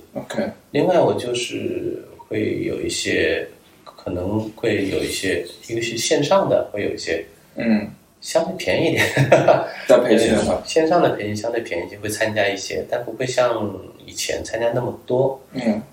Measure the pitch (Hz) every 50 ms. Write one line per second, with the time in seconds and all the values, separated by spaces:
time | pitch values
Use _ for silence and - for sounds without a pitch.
0 | - - - - - - - 110 95 - - - - _ - 143 165 180 180 160
1 | 135 107 104 - 127 123 120 123 - - - - - - - - - - - -
2 | - - - - - - - - - - - - - - - - - - - -
3 | - 98 90 90 82 78 - - - - - - _ _ _ - _ - - -
4 | - 98 95 92 - 98 107 110 110 107 - - - 113 104 95 95 95 - -
5 | - - - - - - - - - - - - - - 117 117 117 117 113 113
6 | - - 160 143 143 - 147 147 - - 95 - - - - 104 101 - - -
7 | - - - - - - - - - _ - - 117 113 107 104 - - - -
8 | _ _ _ _ - - - 160 165 - - - - 92 95 131 160 170 - -
9 | - - - 143 139 - - 151 - - - - - - - - - - - -
10 | - - 110 - - - 110 104 - 98 - - - - - 160 160 160 175 170
11 | 147 123 - 104 101 104 107 104 117 117 117 117 - - 87 85 87 95 101 107
12 | 107 107 - - 110 107 107 107 101 101 98 95 - - - - - - 120 123
13 | 120 113 110 - 127 127 - - 123 120 113 110 107 104 95 90 - - - -
14 | - - - - - - - - - - - 117 117 117 120 123 117 107 107 -
15 | - - 123 127 139 139 - - - - - 131 120 113 104 107 - -